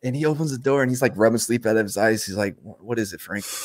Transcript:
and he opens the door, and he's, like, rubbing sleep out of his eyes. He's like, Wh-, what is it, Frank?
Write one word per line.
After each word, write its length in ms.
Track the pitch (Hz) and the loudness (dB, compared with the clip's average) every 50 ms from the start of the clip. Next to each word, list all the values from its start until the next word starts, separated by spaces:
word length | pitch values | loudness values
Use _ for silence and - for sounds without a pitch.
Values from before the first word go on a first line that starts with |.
| - | -4
and 120 | 127 127 | -4 -4
he 100 | 143 156 | 0 0
opens 260 | 156 151 147 165 156 | 0 0 0 -2 -4
the 60 | 139 | -4
door, 240 | 123 131 139 135 143 | -2 0 2 2 2
and 100 | 135 127 | 2 2
he's, 100 | 127 123 | 2 2
like, 120 | 135 123 98 | 2 0 2
rubbing 220 | 95 107 113 113 117 | 4 4 4 4 4
sleep 260 | - - 117 120 117 | 0 0 -2 0 2
out 120 | 113 107 | 2 2
of 80 | 110 110 | 2 2
his 120 | 101 95 | 0 0
eyes. 280 | 101 101 110 110 107 - | 0 2 2 2 2 -2
He's 100 | - 95 | -6 -4
like, 200 | 95 104 101 92 _ | -2 -2 -2 -4 _
Wh-, 240 | 65 92 107 - - | -16 -20 -20 -20 -8
what 160 | 104 120 117 | -6 -4 -4
is 140 | 110 95 95 | -4 -6 -6
it, 80 | 78 | -14
Frank? 240 | - - 90 101 98 - - - | -12 -10 -10 -10 -8 -8 -10 -10